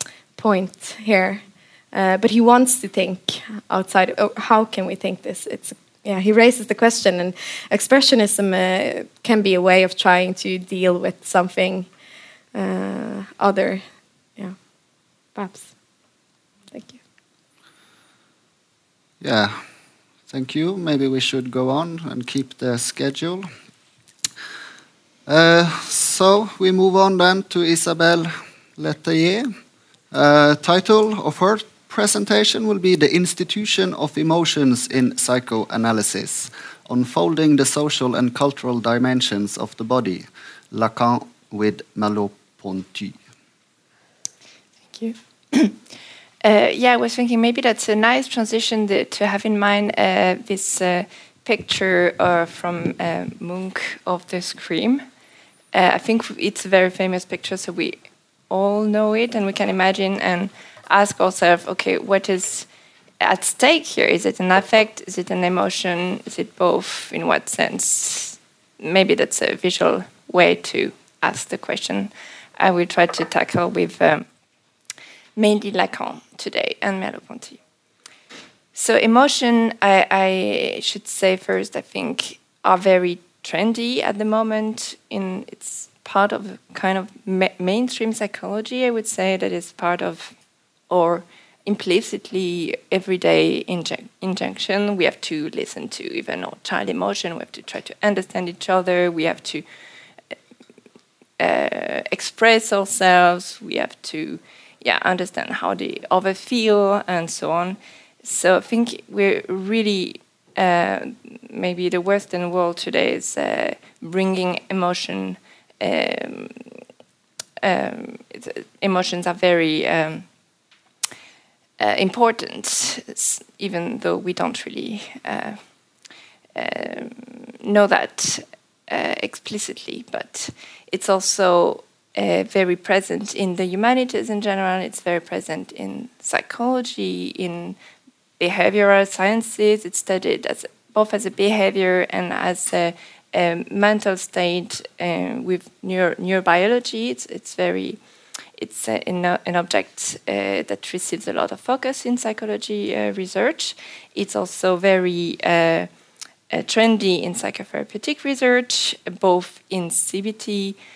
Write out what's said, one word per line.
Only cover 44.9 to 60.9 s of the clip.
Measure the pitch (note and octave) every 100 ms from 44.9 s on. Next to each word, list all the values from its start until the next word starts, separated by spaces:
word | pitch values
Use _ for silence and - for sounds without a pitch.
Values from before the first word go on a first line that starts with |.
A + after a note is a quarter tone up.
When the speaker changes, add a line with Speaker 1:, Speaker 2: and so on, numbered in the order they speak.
| -
Speaker 3:
you. | A3+ A3+ _ _ _
<clears throat> | C4+ A#3+ - - - - - - _
Uh, | G#3+ G#3 -
yeah, | - B3
I | A#3+
was | A#3+
thinking | A#3+ A#3+ A#3
maybe | A#3 A#3+
that's | B3+ A3+ -
a | G#3+
nice | A3 C4 C4
transition | - A3 A3+ A3 A3 G#3
to, | G3 -
to | - G#3
have | G3 A3
in | G#3
mind, | G3+ G3+ G#3 -
uh, | G3 F#3 F#3 F3+ -
this, | F#3+ - -
uh, | F3+ F3+ F#3+ - - _ -
picture, | G#3+ - - F#3+ F3+ F3 -
uh, | F3+ F3 E3+
from, | - F3+ F3 E3+ -
uh, | F3 E3+ - -
Munch | F3 F3+ F#3+ F#3 - - -
of | F3+ -
the | F3+
Scream. | F3 - - E3 G#3 C#4 - _ _ _ _ _ _
Uh, | - F#3
I | F#3
think | - A3+ - -
it's | G3+ G#3 F#3+
a |
very | F#3+ F#3
famous | F#3 F#3+ F3+ -
picture, | F3+ - F#3+
so | -
we | F3 - - - _ _ _ _
all | F#3+ G3 G#3 G#3+
know | G#3 G#3+
it, | G#3+ A#3+ A#3
and | G3
we |
can | G3 G3+
imagine | F#3+ F#3+ G3 G3 G3
and | - F3 G3 - - -
ask | -